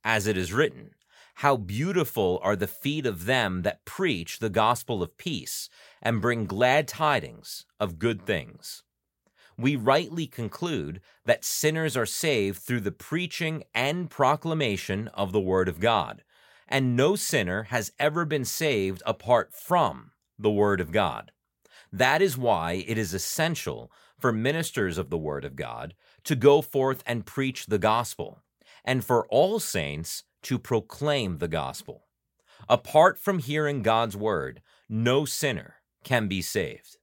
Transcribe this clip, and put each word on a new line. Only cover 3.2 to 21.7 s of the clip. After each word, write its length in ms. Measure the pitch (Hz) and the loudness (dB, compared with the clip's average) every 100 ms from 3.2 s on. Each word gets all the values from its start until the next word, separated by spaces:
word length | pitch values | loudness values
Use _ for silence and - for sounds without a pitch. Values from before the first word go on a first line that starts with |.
them 380 | 90 131 104 92 | 0 2 2 0
that 220 | 90 - | -2 -4
preach 540 | - - 185 95 82 - | -12 -4 -2 -2 -6 -6
the 120 | 110 | -2
gospel 520 | 98 110 120 - 107 | 2 4 2 -2 -4
of 140 | 87 _ | -4 _
peace 520 | 180 123 - - - - - _ | -6 -6 -6 -10 -12 -18 -20 _
and 200 | 113 117 | -2 0
bring 260 | 113 117 107 | 0 0 -2
glad 400 | 95 123 143 143 | 2 4 4 0
tidings 800 | - 156 131 71 107 - - - _ | -2 0 0 -4 -16 -16 -16 -18 _
of 180 | 104 82 | -6 0
good 280 | 110 113 - | -2 -2 -2
things.'" 580 | 90 60 55 - - _ _ _ _ _ _ _ - | -2 -2 -16 -16 -16 _ _ _ _ _ _ _ -2
We 180 | 127 139 | 0 2
rightly 500 | 110 143 156 170 156 | 4 4 2 -6 -6
conclude 760 | - 110 - 175 131 73 87 _ _ | -6 -8 -6 -4 -4 -6 -10 _ _
that 200 | - 117 | 0 0
sinners 520 | - - 151 160 156 131 | 0 0 0 0 -2 0
are 100 | 110 | -2
saved 540 | - 165 127 98 95 | -2 0 2 0 -2
through 220 | - 123 | -4 -2
the 100 | 98 | -2
preaching 720 | - - 165 175 - 160 160 - | -6 -6 -6 -4 -4 -4 -6 -6
and 360 | 113 131 175 175 | -2 -2 -2 -6
proclamation 960 | - 135 151 165 160 135 98 - 98 113 | 2 2 4 0 0 0 -2 -2 -4 -4
of 240 | - 98 | -4 0
the 80 | 104 | 0
Word 280 | 95 95 92 | 2 2 2
of 120 | 82 | 2
God, 420 | 110 110 64 - _ _ _ _ _ | 2 2 0 -8 _ _ _ _ _
and 280 | 135 131 123 | 0 2 4
no 200 | 147 202 | 4 2
sinner 480 | - 151 90 95 | 0 0 0 -2
has 280 | 110 120 107 - | -2 -4 -4 0
ever 260 | 147 156 | 0 2
been 200 | 165 151 | -2 -2
saved 580 | 123 - 160 113 95 92 - | -4 -2 0 2 0 -2 -6
apart 480 | - - 120 - | -6 2 2 2
from 580 | - - 180 123 65 - _ _ - | -12 0 2 2 -2 -16 _ _ 0
the 120 | 107 | 2
Word 300 | 104 104 98 | 4 4 4
of 120 | 82 | 0
God. 400 | 101 90 55 - _ _ _ _ | 0 0 -2 -14 _ _ _ _